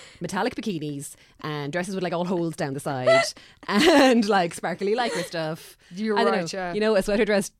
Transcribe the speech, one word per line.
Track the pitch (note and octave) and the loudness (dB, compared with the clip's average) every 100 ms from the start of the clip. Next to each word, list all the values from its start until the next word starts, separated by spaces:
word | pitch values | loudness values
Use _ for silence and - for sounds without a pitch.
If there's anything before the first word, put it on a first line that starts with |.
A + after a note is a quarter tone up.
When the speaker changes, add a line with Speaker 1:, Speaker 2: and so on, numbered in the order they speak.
| - | -14
Speaker 1:
<laughs> | - | -12
metallic | F3 F#3+ A#3 | -6 -2 -2
bikinis | C4 A3+ E3+ D3+ C#3+ C#3 - _ - | -4 -6 -6 -6 -8 -12 -16 _ -12
and | D3+ D3+ C#3+ | -8 -6 -4
dresses | F3 F3+ F#3+ | -4 -4 -4
with, | |
like, | F3+ | -2
all | E3+ | -2
holes | F3 F#3 E3 D#3 | -2 -2 -2 -4
down | D3+ | -6
the | C3+ | -4
side | D#3 C3+ B2+ E4 E5 - - | -4 -2 2 2 2 -6 -18
<laughs> | - - | -12 -2
and, | F#3+ D#4 D4 C4+ A#3 G#3 | 2 6 8 8 6 4
like, | G3 F3 | 2 0
sparkly | - F#3 F3 G3 | -4 -6 -4 -2
lycra | A#3 A#3+ F3+ | -2 -2 -4
stuff. | E3+ E3+ D#3 D#3+ - - - | -6 -6 -6 -6 -12 -20 -16
Speaker 2:
You're | F3 A3 G#3 | -6 -2 2
Speaker 1:
I | |
don't | A3+ | 2
Speaker 2:
right, | G3+ E3 | 0 -2
Speaker 1:
know. | F#3+ | -6
Speaker 2:
yeah. | F3+ | -6
Speaker 1:
You | G#3 | 0
know, | G#3+ G#3 | 2 2
a | |
sweater | F#3+ G#3 G#3 | 2 2 2
dress | G3+ - | 2 -2